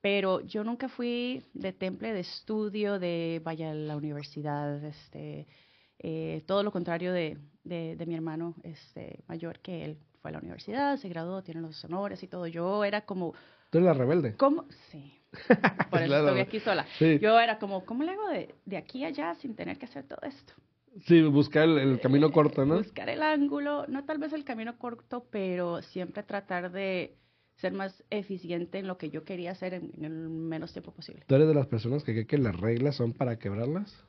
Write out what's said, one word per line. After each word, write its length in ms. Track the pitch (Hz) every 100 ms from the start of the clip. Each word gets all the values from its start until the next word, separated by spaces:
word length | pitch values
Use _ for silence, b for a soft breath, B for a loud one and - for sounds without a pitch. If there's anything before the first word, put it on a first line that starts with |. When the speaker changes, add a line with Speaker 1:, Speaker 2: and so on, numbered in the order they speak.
Speaker 1:
Pero 400 | 202 202 190 185
yo 220 | - 214
nunca 240 | 214 240 262
fui 540 | - 240 240 247 262 -
de 180 | - 190
temple 400 | 185 190 190 226
de 60 | 208
estudio, 800 | 175 - - 214 214 208 208 202
de 420 | 175 170 165 165
vaya 280 | 160 160 160
a 20 |
la 240 | 151 151 147
universidad, 840 | 151 147 143 147 147 147 147 147
este, 640 | 151 151 - 147 151 147 151 b b b b _
eh, 440 | 165 160 160 160
todo 160 | 151 196
lo 80 | 208
contrario 400 | 190 175 170 180
de, 260 | 180 156 147 147 _
de, 320 | - 175 165
de 100 | 160
mi 80 | 165
hermano, 400 | 165 160 160 170 165
este, 600 | 170 156 - - - - -
mayor, 320 | 170 165 -
que 240 | - 170
él 140 | 151 151 _ _
fue 80 | 156
a 40 |
la 60 | 156
universidad, 580 | 170 - - 233 285 277
se 120 | 196
graduó, 320 | 170 170 190
tiene 200 | 185 165
los 220 | 165 156
honores 360 | 156 180 202 190
y 60 | 185
todo. 180 | 180 170
Yo 360 | 165 175 208
era 180 | 202 208
como 320 | - 185 165 - b b b
Speaker 2:
¿Tú 80 | 165
eres 80 | 180
la 60 |
rebelde? 420 | 143 127 170 131 107
Speaker 1:
¿Cómo? 280 | 277 330 - - -
Sí. 200 | 151 143 _ _
Speaker 2:
<laughs> 580 | - - 208 202 - -
Speaker 1:
Por 100 | 170
eso 80 | 160
Speaker 2:
Claro. 200 | 143 147
Speaker 1:
estoy 120 | 127
aquí 180 | - 220
sola. 240 | 220 175 - -
Speaker 2:
Sí. 220 | 160 147
Speaker 1:
Yo 180 | 208 226
era 180 | 233 214
como, 240 | 202 190
"¿Cómo 200 | 185 233
le 80 | 320
hago 180 | 392 415
de, 260 | 240 - -
de 120 | - 190
aquí 260 | - 254
a 40 | 311
allá 280 | 285 320
sin 180 | 330 262
tener 220 | 208 175 -
que 80 |
hacer 200 | 240 -
todo 140 | - -
esto?" 320 | 294 - - - _ _ _ 208 -
Speaker 2:
Sí, 140 | 170
buscar 400 | 156 143 143 151
el, 140 | 160 151
el 200 | 135 127
camino 320 | - 143 151
corto, 320 | 156 147 -
¿no? 100 | 139
Speaker 1:
Buscar 340 | 170 214 - -
el 120 | -
ángulo, 640 | 311 302 285 285 285 294 -
no 180 | 269
tal 120 | 277 311
vez 120 | 302
el 140 | 302
camino 320 | 285 226 226 240
corto, 480 | 247 233 _ 180 -
pero 520 | 214 190 180 175 170
siempre 420 | - 185 180 -
tratar 480 | 208 202 202 180 180
de 460 | 185 196 185 151 _ _ _ _ _
ser 160 | 185
más 280 | 190 190 - _
eficiente 680 | 214 190 185 170 175 170 190
en 80 | 190
lo 100 | 185
que 120 | 156
yo 160 | 156
quería 260 | 156 185 175
hacer 220 | 185 185
en, 180 | 180 170 -
en 80 |
el 240 | 156 160 160
menos 420 | 160 165 156 165
tiempo 220 | - 170
posible. 300 | - - - -
Speaker 2:
¿Tú 80 |
eres 120 | 135 156
de 40 |
las 140 | 151 127
personas 360 | 113 117 143
que 80 | 135
cree 140 | 110 107
que 100 | 147
las 180 | 117
reglas 400 | 87 107 117 139
son 160 | 139 117
para 260 | 113 127 113
quebrarlas? 560 | 101 101 123 170 202 -